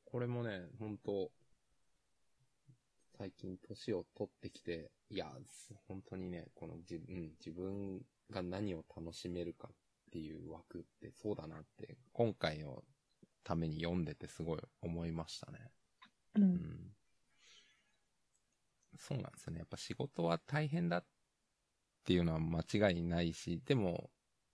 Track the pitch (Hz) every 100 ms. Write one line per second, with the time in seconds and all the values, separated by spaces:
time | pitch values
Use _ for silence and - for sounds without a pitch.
0 | - 120 123 120 117 95 87 98 107 104
1 | - 98 92 _ _ _ _ _ _ _
2 | _ _ _ _ _ _ - - _ _
3 | _ - 95 - 95 92 - 101 - 92
4 | - - 101 _ - - - 82 76 _
5 | - 92 78 65 - - - 101 - 95
6 | - 95 92 87 - - 82 85 87 82
7 | - 90 80 82 - 85 95 101 98 95
8 | - _ - 104 90 95 104 80 - -
9 | 82 - 90 87 85 - - - _ _
10 | - 82 78 78 80 82 - 85 78 _
11 | - - 107 101 78 80 78 - 104 -
12 | - - 117 - 82 76 73 64 - _
13 | _ _ - _ - 85 80 78 85 90
14 | 76 73 - - 82 78 - - 85 82
15 | 85 82 80 - - - 117 _ _ -
16 | - _ _ 214 190 175 - 82 92 -
17 | _ _ _ _ - - - _ _ _
18 | _ _ _ _ _ _ _ _ _ -
19 | - 139 - - - 82 82 - - 113
20 | 135 - 170 170 - 151 151 165 170 175
21 | - _ _ _ _ _ _ _ _ _
22 | - 90 85 80 80 82 - 104 104 85
23 | 85 85 85 - - - - 131 92 85
24 | - _ _ _ _